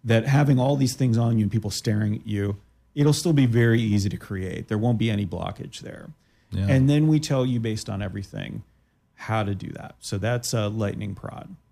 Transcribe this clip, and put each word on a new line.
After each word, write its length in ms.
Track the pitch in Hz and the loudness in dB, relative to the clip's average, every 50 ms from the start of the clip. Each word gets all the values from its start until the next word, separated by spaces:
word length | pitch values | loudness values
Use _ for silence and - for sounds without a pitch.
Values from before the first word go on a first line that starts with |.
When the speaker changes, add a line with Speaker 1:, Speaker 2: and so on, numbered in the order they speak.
| - | 2
Speaker 1:
that 220 | 113 113 113 110 | 2 2 2 4
having 320 | 139 139 147 147 139 139 127 | 4 4 4 4 4 4 4
all 160 | 123 135 143 | 4 2 2
these 180 | 135 135 127 - | 2 2 0 2
things 220 | - 135 123 113 | 0 2 2 4
on 200 | 117 117 117 117 | 2 2 2 2
you 60 | 110 107 | 2 2
and 80 | 98 | 2
people 200 | 117 113 - 104 | 0 0 -2 -2
staring 440 | - - - 117 107 107 107 104 104 | -8 -4 -2 -2 0 0 0 0 -2
at 100 | 101 - | -4 -4
you, 300 | - 104 101 101 101 98 98 _ _ _ _ _ _ _ | -4 -4 -2 -2 -2 -4 -6 _ _ _ _ _ _ _
it'll 180 | 147 143 151 147 | 2 4 4 4
still 200 | 151 - 180 156 | 2 2 2 4
be 120 | 143 135 | 4 4
very 360 | 120 113 120 117 117 113 117 | 4 4 4 6 6 4 4
easy 260 | 113 107 104 104 98 104 | 2 2 2 2 2 0
to 80 | - | -4
create. 500 | - - - 104 95 95 92 - - - - | -6 -8 -8 -8 -6 -6 -6 -8 -10 -6 -4
There 80 | 113 | -2
won't 200 | 104 110 120 117 | 0 2 2 2
be 120 | 107 113 113 | 2 2 0
any 140 | 107 101 101 | 0 0 -2
blockage 540 | - 87 87 87 92 - - 120 - - - | -4 -4 -6 -6 -8 -8 -10 -14 -14 -14 -16
there. 280 | - - - - - - 156 _ _ _ _ _ _ _ | -14 -14 -16 -16 -16 -20 -20 _ _ _ _ _ _ _
Speaker 2:
Yeah. 160 | 98 92 98 101 | -4 -2 0 2
Speaker 1:
And 200 | 131 131 131 139 | 4 4 4 4
then 180 | 147 151 156 | 4 4 4
we 120 | 156 156 151 | 4 4 2
tell 260 | 151 - 143 131 127 | 2 0 0 0 0
you 140 | 127 123 120 | 0 -2 -2
based 300 | 113 113 107 104 - - | -2 -4 -4 -6 -6 -8
on 120 | 101 98 | -8 -6
everything 600 | 104 98 92 101 101 - - - - - - 113 - _ _ _ _ _ _ _ _ _ _ | -6 -6 -8 -10 -12 -10 -10 -12 -10 -10 -10 -12 -14 _ _ _ _ _ _ _ _ _ _
how 280 | - - - 110 110 107 | -16 -6 -4 -2 -2 -2
to 100 | 98 101 | -2 -4
do 160 | 92 - - - | -6 -8 -12 -12
that. 220 | - - - - _ | -14 -16 -18 -20 _
So 180 | - - 113 | -10 -6 -6
that's 360 | 98 101 113 123 123 123 - - | -4 -2 -2 -2 -2 -4 -4 -2
a 140 | 113 107 101 | -2 -2 -2
lightning 460 | 107 110 107 101 - - 104 98 95 | -2 -2 -4 -4 -4 -6 -8 -8 -10
prod. 400 | - - - - - - - 190 - _ _ | -10 -12 -12 -12 -14 -16 -18 -20 -20 _ _